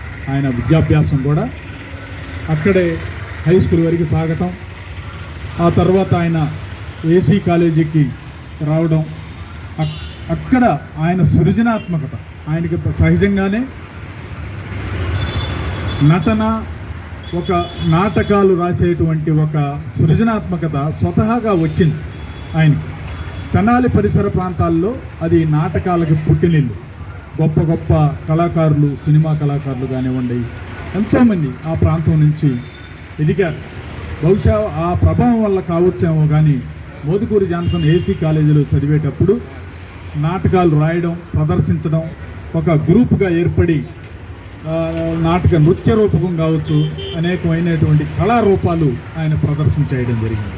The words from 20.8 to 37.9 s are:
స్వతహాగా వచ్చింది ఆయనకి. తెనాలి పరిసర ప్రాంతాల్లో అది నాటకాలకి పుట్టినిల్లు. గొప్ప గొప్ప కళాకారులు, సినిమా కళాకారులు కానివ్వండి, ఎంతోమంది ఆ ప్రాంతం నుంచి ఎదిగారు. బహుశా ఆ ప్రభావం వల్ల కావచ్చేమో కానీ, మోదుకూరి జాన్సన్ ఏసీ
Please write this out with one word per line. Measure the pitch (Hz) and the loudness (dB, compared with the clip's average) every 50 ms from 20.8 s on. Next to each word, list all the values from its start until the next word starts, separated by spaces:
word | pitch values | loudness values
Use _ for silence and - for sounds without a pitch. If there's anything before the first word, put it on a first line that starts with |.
| 143 156 147 - | -2 -2 -2 0
స్వతహాగా | - 175 - 226 220 220 240 240 214 220 | -2 2 2 2 2 2 0 0 2 2
వచ్చింది | 196 165 160 151 156 - 180 147 151 - - - - - - - - - - - - | 2 2 2 0 2 2 2 2 2 -2 -6 -10 -12 -12 -12 -12 -12 -12 -12 -4 0
ఆయనకి. | 160 160 151 - - - - - - - - - - - - - - - - - | 4 4 4 4 2 -2 -6 -10 -10 -10 -10 -10 -10 -10 -10 -10 -10 -6 -2 0
తెనాలి | 180 202 233 240 247 247 240 | 2 2 4 4 4 2 2
పరిసర | - 208 202 202 - 202 196 202 | 2 2 2 2 2 2 0 0
ప్రాంతాల్లో | - 185 180 185 170 151 170 170 165 165 175 220 262 - - - - - | 0 -2 -2 -2 -2 0 0 2 2 2 0 -2 -4 -6 -10 -14 -10 -6
అది | 160 165 170 165 160 | 0 2 2 2 4
నాటకాలకి | 151 151 151 170 185 - - - 180 175 170 165 151 156 | 2 2 0 0 0 -2 -2 -2 0 0 0 2 2 0
పుట్టినిల్లు. | 151 - - 151 - 190 175 165 151 127 117 101 - - - - - - - - - - - - 156 | 2 2 2 2 4 4 4 4 2 2 0 -4 -8 -12 -14 -14 -14 -14 -14 -14 -16 -16 -10 -4 0
గొప్ప | 156 151 - 160 | 0 2 2 2
గొప్ప | 170 156 165 160 - - 165 156 151 147 - - - - | 2 2 0 0 2 2 4 4 4 2 0 -4 -4 -2
కళాకారులు, | 156 165 175 170 - 165 160 151 147 147 147 143 135 - - | 0 0 0 0 2 2 2 2 4 4 2 0 0 -2 0
సినిమా | 151 147 156 160 156 151 | 2 2 4 4 2 0
కళాకారులు | 151 147 143 143 143 147 135 131 123 131 | 0 0 -2 -2 -2 -4 -4 -4 -4 -4
కానివ్వండి, | 127 131 127 127 127 127 131 123 120 123 120 117 117 - - - - - - - - - 190 | -4 -4 -4 -2 -2 -2 -2 -2 -2 -2 -4 -4 -6 -8 -12 -12 -12 -12 -12 -10 -6 -4 -4
ఎంతోమంది | 220 - - 262 247 226 202 170 147 127 - - 156 | 0 2 4 6 6 4 4 2 0 -2 -4 -6 -6
ఆ | 160 160 | -4 0
ప్రాంతం | - - 156 160 170 156 165 160 151 | 2 2 2 2 2 2 2 4 4
నుంచి | 151 151 151 - 151 139 123 120 - - - - - - - - - - - - | 4 4 2 2 0 0 0 -2 -6 -10 -16 -18 -18 -18 -18 -18 -18 -14 -6 -2
ఎదిగారు. | 147 170 196 196 185 160 151 147 - - - - - - - - - - - - 143 | 0 0 2 2 0 0 -2 -6 -12 -12 -14 -14 -12 -12 -12 -12 -10 -10 -6 0 2
బహుశా | 165 202 208 - 214 220 214 214 202 | 2 2 4 4 2 2 2 0 -2
ఆ | 151 156 170 175 175 | -2 -2 -2 0 2
ప్రభావం | 170 - 160 160 - 240 247 233 220 214 | 2 2 2 4 4 4 4 4 4 2
వల్ల | 202 190 185 | 2 2 0
కావచ్చేమో | - 170 170 170 180 185 180 - 185 165 160 156 151 | 0 0 0 2 2 2 2 2 0 0 2 2 2
కానీ, | 151 151 156 156 151 135 120 78 76 - - - - - - 143 | 4 4 4 4 4 2 0 -2 -8 -12 -14 -16 -16 -14 -8 -2
మోదుకూరి | 151 185 202 226 - 214 202 190 | -2 0 0 0 2 2 2 2
జాన్సన్ | 170 170 170 170 165 175 170 156 | 2 0 -2 0 0 0 2 2
ఏసీ | 151 | 4